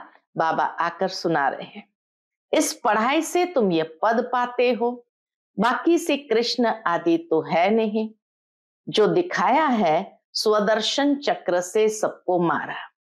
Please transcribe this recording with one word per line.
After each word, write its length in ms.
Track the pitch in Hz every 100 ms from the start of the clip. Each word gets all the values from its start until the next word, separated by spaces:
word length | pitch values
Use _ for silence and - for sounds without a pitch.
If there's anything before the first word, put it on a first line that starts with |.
| - _ _ -
बाबा 280 | 165 160
आकर 440 | 147 - 170 - 190
सुना 400 | - 175 160 139
रहे 180 | - -
हैं। 280 | 208 - _ _ _ _ _ -
"इस 280 | 302 302 -
पढ़ाई 380 | 240 214 233 311
से 240 | 320 349 359
तुम 260 | 320 202
ये 100 | 165
पद 480 | 160 - 208 233 247
पाते 400 | 247 240 247 247
हो, 340 | 220 240 247 - _ _ _ _ -
बाकी 400 | 226 254 330 339
से 180 | 339 285
कृष्ण 500 | - 220 233 - 226
आदि 520 | - - 170 165 170
तो 240 | - 160
है 280 | 143 160 185
नहीं। 400 | 226 220 220 220 - _ _ _ _ _ _ -
जो 180 | - 202
दिखाया 600 | 165 180 - 190 269 311
है, 540 | 233 175 160 196 - _
स्वदर्शन 840 | - 220 214 202 220 214 - 285 285
चक्र 440 | - 175 - 175
से 280 | 180 214 214
सबको 520 | 214 156 - - 180
मारा। 340 | 165 139 - - - _ _